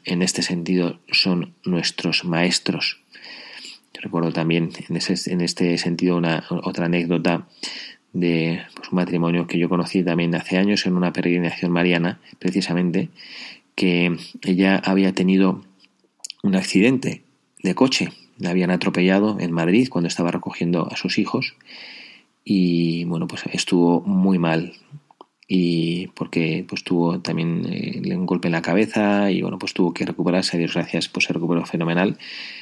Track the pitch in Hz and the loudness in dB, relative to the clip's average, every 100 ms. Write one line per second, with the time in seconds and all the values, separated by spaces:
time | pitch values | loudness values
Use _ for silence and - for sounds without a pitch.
0 | - 87 92 - 85 87 82 92 85 - | -4 0 0 0 -2 -2 0 2 0 -4
1 | - - 98 87 82 _ - 170 - - | -4 0 2 2 -2 _ -2 0 -2 -2
2 | 85 82 90 82 90 - - 85 - - | -2 -2 0 2 2 0 -2 -2 -4 -8
3 | _ - - - - - - - _ - | _ -20 -20 -20 -18 -18 -18 -20 _ -14
4 | - 85 82 73 82 85 82 - - 82 | -6 -2 0 0 0 2 0 -6 -6 -4
5 | - 90 - 90 87 - 87 85 87 85 | -2 -4 -2 -2 -2 0 0 2 0 0
6 | 90 87 85 78 - 90 92 90 85 87 | 2 2 2 -2 -2 -6 -4 -2 0 0
7 | 85 85 87 85 - - - - - - | 0 0 2 0 -4 -14 -14 -12 -16 -20
8 | _ 87 87 82 82 87 - - - 92 | _ -2 0 2 0 -4 -8 -16 -4 -2
9 | 87 85 85 87 85 87 85 87 82 95 | 0 0 2 0 0 0 2 0 0 0
10 | 87 87 85 82 - 92 101 104 95 90 | 2 2 0 -2 0 2 2 2 2 2
11 | 87 90 87 87 85 - 90 87 90 85 | 0 0 0 2 0 -2 0 2 2 2
12 | 85 - - - 92 92 90 87 90 90 | 0 -4 -12 -6 -2 -2 0 0 0 0
13 | - - - - - - _ - 92 87 | -4 -8 -20 -18 -18 -20 _ -2 2 2
14 | 87 82 - - 95 92 95 95 95 95 | 2 0 -8 -8 0 4 4 4 2 2
15 | 95 92 92 95 95 - - _ _ _ | 2 2 4 4 4 0 -8 _ _ _
16 | _ _ - - 101 95 - 92 117 131 | _ _ -18 -4 0 0 2 4 4 2
17 | - - _ _ _ _ 95 90 131 - | -2 -8 _ _ _ _ -2 2 2 2
18 | 85 - _ - 90 92 90 90 95 90 | -4 -8 _ -8 -2 0 2 0 0 2
19 | 92 98 104 92 87 85 82 110 127 87 | 4 4 2 0 -2 0 2 4 4 0
20 | 85 - 85 82 - - 87 87 - - | -2 0 -2 -2 -6 -4 0 0 -2 -4
21 | 92 - 98 120 - - - - - - | -4 -2 0 -2 -4 -10 -20 -20 -20 -20
22 | - - _ _ - 98 90 85 82 85 | -20 -20 _ _ 0 2 4 2 2 0
23 | 85 82 87 - - - - 90 87 87 | -2 -4 -4 -6 -8 -6 2 4 6 4
24 | 101 95 95 92 85 80 - - _ 147 | 2 2 4 4 4 2 -2 -10 _ -20
25 | _ _ - _ - 92 87 82 82 87 | _ _ -20 _ -2 2 2 2 0 -2
26 | 95 - 82 85 80 82 - - - 87 | -6 -8 -4 -2 0 -2 -6 -8 -2 0
27 | 85 87 85 82 85 85 85 87 - - | 2 0 -4 -2 -2 -2 -4 -6 -6 -6
28 | 92 90 92 90 87 82 87 92 110 110 | -4 -2 -2 0 0 -2 0 2 2 2
29 | 104 101 101 90 92 90 101 - 87 85 | 2 2 2 0 -2 -6 -6 0 0 0
30 | 98 - 87 90 95 87 85 87 82 85 | -4 -2 0 0 0 0 0 -2 -2 -2
31 | - - - 85 82 85 87 82 82 87 | -2 -4 -2 -2 0 0 0 -2 0 2
32 | 101 - - - - - | 0 -2 -12 -14 -14 -16